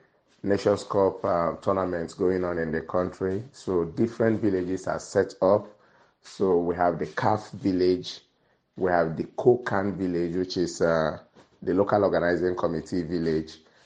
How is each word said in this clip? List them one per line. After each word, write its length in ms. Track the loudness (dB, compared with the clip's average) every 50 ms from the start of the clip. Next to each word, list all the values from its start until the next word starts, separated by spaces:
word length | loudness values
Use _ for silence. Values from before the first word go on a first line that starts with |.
| _ _ _ _ _ _ _ _ -2
Nations 400 | 0 0 2 2 2 2 2 0
Cup, 420 | -2 0 2 2 2 2 0 -2
uh, 300 | 0 0 2 0 0 -2
tournaments 580 | -2 -2 -2 0 0 0 -2 -2 -4 -6 -8 -4
going 300 | -2 0 0 2 0 -2
on 160 | -2 -2 -2
in 120 | -4 -2
the 100 | -4 -4
country, 640 | -4 -2 -2 -2 -2 -2 -4 -4 -4 -4 -4 -4 -8 -10
so 340 | -16 -12 -6 -2 0 0 0
different 560 | -2 -2 -2 -2 -2 0 0 2 2 2 2 0
villages 420 | 0 0 0 -2 -2 -4 -6 -4
are 140 | -6 -6 -6
set 340 | -8 0 0 0 0 0 0 2
up. 260 | 4 4 4 4 2 -4 -12 _ _ _ _ _ _ _ _ _
So 380 | _ -20 -6 -2 0 2 2 2
we 160 | 2 0 0
have 240 | 0 0 0 0 0
the 80 | -4 -6
caf 420 | -4 -2 0 0 0 0 -4 -10 -14
village, 640 | -4 -2 0 2 2 4 2 2 0 -2 -8 -14 -16 -20 _ _ _ _ _ _ _ _ _ _ -4
we 120 | 0 2
have 280 | 2 2 2 2 -2 -4
the 80 | -6 -6 -8
cocan 580 | 2 4 4 4 4 2 -2 -2 -2 -2 -2 -2
village, 380 | -2 -2 -2 0 0 -2 -2 -2
which 220 | -2 -4 -2 -2
is, 260 | -2 -2 -2 0 0
uh, 380 | 2 4 4 4 2 0 -2 -4 -10 _ _ -20 -20 _ _ _
the 120 | -4 -2 0
local 300 | 0 0 2 2 2 4
organizing 520 | 2 2 2 2 2 2 2 0 0 0
committee 480 | 0 -2 -2 -2 -4 -6 -4 -4 -4 -4
village. 540 | -2 -4 -2 -2 0 -2 -2 -4 -6 -12 -20 _ _ _ _ _